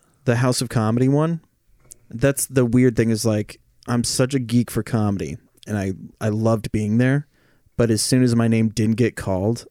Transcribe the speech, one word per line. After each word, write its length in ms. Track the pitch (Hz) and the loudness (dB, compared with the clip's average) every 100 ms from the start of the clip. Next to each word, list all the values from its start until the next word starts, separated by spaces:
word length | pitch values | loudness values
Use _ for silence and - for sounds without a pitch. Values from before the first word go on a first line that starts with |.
| _ _ | _ _
The 120 | - 117 | -2 0
House 240 | 127 127 | 2 0
of 80 | 123 | -2
Comedy 400 | 120 107 120 131 | -2 0 2 2
one. 320 | 143 160 160 - _ _ _ _ - - | 2 0 -4 -10 _ _ _ _ -20 -18
That's 340 | 117 139 139 - | -2 -2 0 -2
the 180 | 131 123 | 0 2
weird 300 | 123 127 113 | 4 4 2
thing 140 | 113 | 0
is, 140 | 110 | 0
like, 360 | 113 107 104 - _ _ - | 0 -2 -4 -12 _ _ -4
I'm 160 | 120 | -4
such 320 | 117 - 127 | -2 -2 0
a 60 | 135 | -2
geek 280 | 117 120 110 | 0 0 0
for 100 | 117 | -4
comedy, 540 | - 113 104 98 76 - _ _ - | -4 -2 0 -2 -6 -10 _ _ -8
and 100 | 104 | -6
I, 140 | 95 92 - - | -4 -8 -14 -6
I 100 | 110 | -4
loved 420 | 107 110 113 - | 0 0 0 -2
being 260 | 107 107 113 | -4 0 2
there. 300 | 127 143 - _ _ _ _ - | 2 0 -4 _ _ _ _ -2
But 140 | 117 | 0
as 100 | 107 | 0
soon 220 | - 127 | 2 2
as 100 | 127 | 4
my 140 | 117 117 | 2 2
name 220 | 113 110 | 2 0
didn't 260 | 104 107 110 | 0 0 2
get 180 | 113 | 0
called, 500 | - - 92 101 117 - | -2 -4 -2 -2 -4 -8